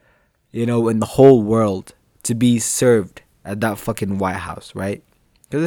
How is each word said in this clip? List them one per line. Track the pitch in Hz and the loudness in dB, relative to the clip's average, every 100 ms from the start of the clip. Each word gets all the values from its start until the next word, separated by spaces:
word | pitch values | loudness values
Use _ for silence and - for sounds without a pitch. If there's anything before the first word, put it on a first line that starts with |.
| _ _ _ _ _ | _ _ _ _ _
you | - 117 | -6 -2
know, | 120 117 | 0 0
in | 110 | -2
the | 110 | -2
whole | - 135 127 | 6 8 8
world | 104 113 107 95 - _ _ _ | 4 0 0 -4 -10 _ _ _
to | - 123 | -6 0
be | 123 120 | 0 0
served | - - 127 113 92 - _ _ | -2 0 2 2 0 -12 _ _
at | - 104 | -12 -4
that | 113 101 | -4 -4
fucking | - 107 98 98 | -8 -6 -6 -4
White | 95 90 | -4 -6
House, | 82 80 - 95 | -10 -14 -14 -10
right? | 98 104 _ _ _ _ - | -8 -8 _ _ _ _ -10
'Cause | 143 | -6